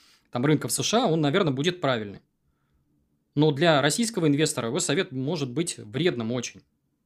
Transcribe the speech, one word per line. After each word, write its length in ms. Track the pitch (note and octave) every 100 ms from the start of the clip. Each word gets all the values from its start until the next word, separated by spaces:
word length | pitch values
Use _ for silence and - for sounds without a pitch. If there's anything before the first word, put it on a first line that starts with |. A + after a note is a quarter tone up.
| _ _ _
там 100 | B2 C#3+
рынка 220 | C#3+ A#2
в 40 |
С 100 | -
Ш 160 | B2+ A3+
А, 20 | A#3
он, 160 | D#3+
наверное, 320 | D3 F3 E3+
будет 260 | C3 E3 F3+
правильный. 400 | C3+ A#2+ G2+ F#2+ _ _ _ _ _ _ _ _ _ _ _ C#3+
Но 160 | D3+
для 300 | C#3 E3+ D3
российского 460 | C#3+ D3 A3+ F3+ D#3+
инвестора 400 | C#3+ D3+ C3+ A#2
его 120 | D3+
совет 320 | - D3+ F3+
может 400 | C3 C3 E3+ C3+
быть 260 | B2 - -
вредным 540 | G#2+ B2+ F3 A#2+ A2+
очень. 300 | B2 A#2 F#2+ _ _ _ _